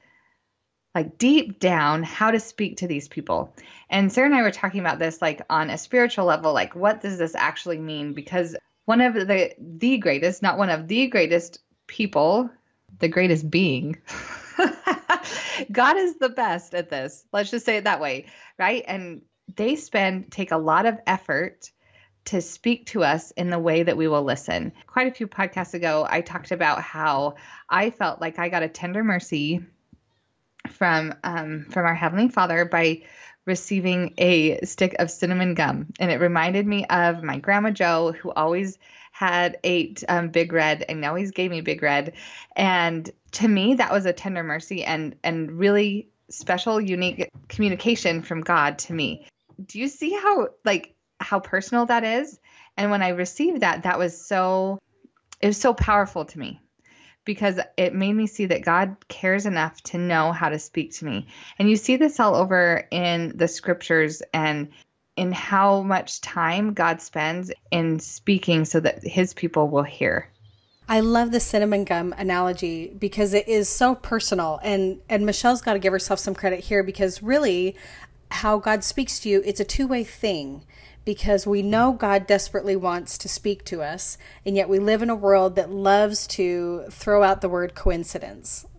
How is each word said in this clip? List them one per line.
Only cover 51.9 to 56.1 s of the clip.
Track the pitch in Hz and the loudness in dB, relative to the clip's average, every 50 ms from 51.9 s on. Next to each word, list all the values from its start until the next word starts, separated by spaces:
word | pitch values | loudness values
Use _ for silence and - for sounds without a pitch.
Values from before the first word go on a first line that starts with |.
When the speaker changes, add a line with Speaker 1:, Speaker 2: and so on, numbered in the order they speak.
| 233 233 226 | 2 0 2
Speaker 1:
is? | 220 226 254 302 302 - - _ _ _ - - _ - | 0 -2 -2 -4 -6 -10 -20 _ _ _ -20 -20 _ -6
And | 190 202 208 | -2 0 0
when | 202 196 185 | 2 2 2
I | 180 | 0
received | 175 180 180 - - - 302 359 339 254 | 0 -2 -2 -4 -2 -2 0 0 0 2
that, | 214 170 165 165 180 | 2 0 0 0 -2
that | 185 180 - | -2 0 0
was | 180 170 170 - | 0 -2 -4 -6
so, | - - 202 185 185 185 190 190 190 190 196 196 _ _ _ _ _ - _ _ _ - - - | -6 -2 0 0 2 2 2 0 0 -2 -4 -8 _ _ _ _ _ -20 _ _ _ -18 -6 0
it | 202 | 0
was | 208 202 | 0 2
so | - - 254 | 2 2 2
powerful | 233 - - 220 208 208 196 196 | 2 2 2 4 4 4 2 0